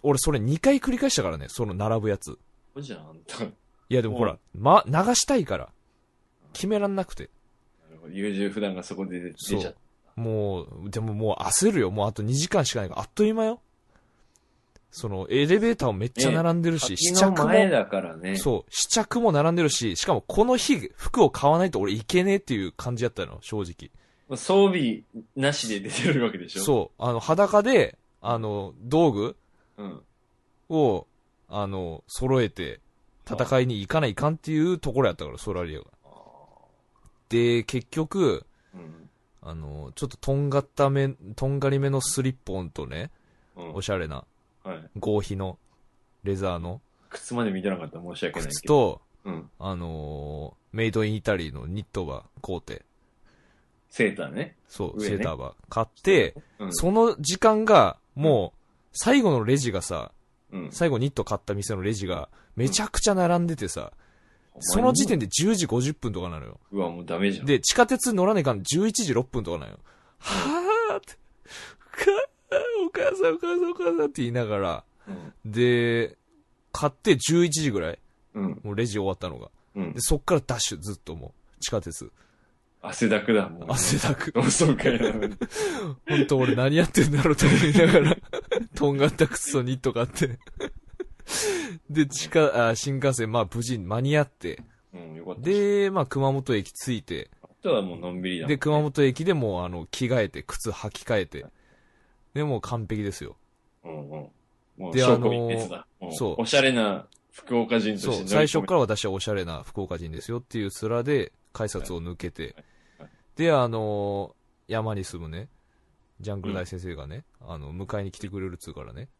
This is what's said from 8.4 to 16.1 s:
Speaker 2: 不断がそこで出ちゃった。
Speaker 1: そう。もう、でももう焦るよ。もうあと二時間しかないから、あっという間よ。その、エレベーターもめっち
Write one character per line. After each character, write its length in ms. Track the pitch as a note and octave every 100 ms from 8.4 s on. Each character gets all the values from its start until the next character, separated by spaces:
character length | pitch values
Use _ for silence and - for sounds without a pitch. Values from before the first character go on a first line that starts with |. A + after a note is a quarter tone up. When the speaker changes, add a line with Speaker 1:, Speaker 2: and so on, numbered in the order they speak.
| G2+
Speaker 2:
不 100 | G2+
断 160 | G2+ F#2
が 80 |
そ 120 | F2 F#2
こ 100 | F#2+
で 160 | F2+
出 120 | F2
ち 220 | E2 - G2+
ゃ 40 |
っ 20 |
た。 60 | F2+
Speaker 1:
そ 40 |
う。 460 | - _ _ _ -
も 440 | A2+ A2 G#2 F#2
う、 260 | D2+ - G2
で 100 | A2
も 140 | A2
も 240 | G#2 A2 -
う 40 |
焦 280 | - - G3+
る 80 | F#3+
よ。 120 | F#2+
も 160 | G#2 G#2
う 20 |
あ 20 |
と 120 | G#2+
二 100 | G#2+
時 160 | C3+ E3+
間 160 | G3+ C#3
し 80 |
か 80 | A#2+
な 60 | F#2+
い 20 |
か 60 | -
ら、 60 |
あ 40 | G#2+
っ 40 | -
と 80 |
い 60 | G#3+
う 60 | A3
間 100 | A3
よ。 160 | A#3+ _ _ _ _ _ _ _ _ _ _ _ _ _
そ 140 | - A2+
の、 180 | F#2+ F#2
エ 180 | C3 D3
レ 100 | G3+
ベ 140 | A3+
ー 40 | A3+
タ 80 | C3
ー 20 |
も 0 |
め 140 | F#2+
っ 20 |
ち 180 | A#2